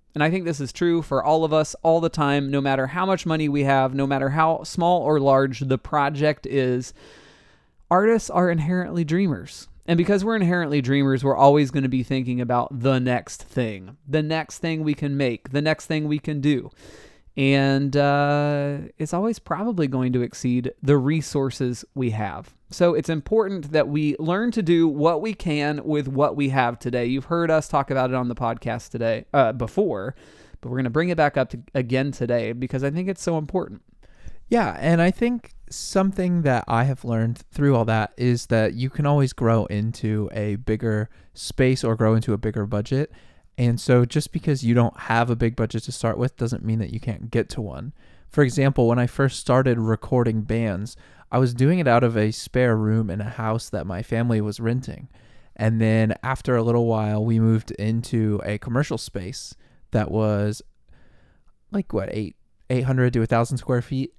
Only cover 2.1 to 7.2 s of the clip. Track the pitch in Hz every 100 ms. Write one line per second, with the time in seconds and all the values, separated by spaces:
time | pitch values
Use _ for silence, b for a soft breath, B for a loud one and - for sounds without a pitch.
2.1 | 160 143 143 139 139 139 135 131 170 190
3.1 | 185 170 160 151 143 135 139 131 135 139
4.1 | 139 135 151 160 165 160 - 170 180 135
5.1 | 151 135 135 139 120 135 131 - 151 139
6.1 | 143 151 143 - 139 127 123 123 - B
7.1 | B